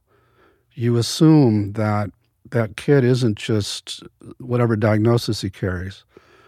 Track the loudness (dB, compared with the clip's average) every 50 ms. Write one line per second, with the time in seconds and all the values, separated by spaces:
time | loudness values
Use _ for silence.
0 | _ _ _ _ _ _ _ _ _ _ _ _ _ _ _ -6 -2 0 0 0
1 | -2 -2 -2 2 4 6 6 6 6 4 4 2 -2 -4 -4 -4 -2 -2 0 -2
2 | -2 -4 -8 _ _ _ _ _ _ -6 -4 -4 -4 -4 -6 -6 0 2 2 4
3 | 4 2 2 2 0 -2 -2 -4 -4 -2 -2 -2 -2 -4 -8 -12 -12 -14 -16 -16
4 | -16 -20 _ _ -20 -20 -20 -16 -10 -4 -2 0 0 2 2 2 2 2 2 2
5 | 2 2 2 0 0 -2 -6 -6 -6 -8 -8 -6 -6 -6 -4 -6 -8 -10 -14 -16
6 | -20 _ _ -20 _ _ _ _ _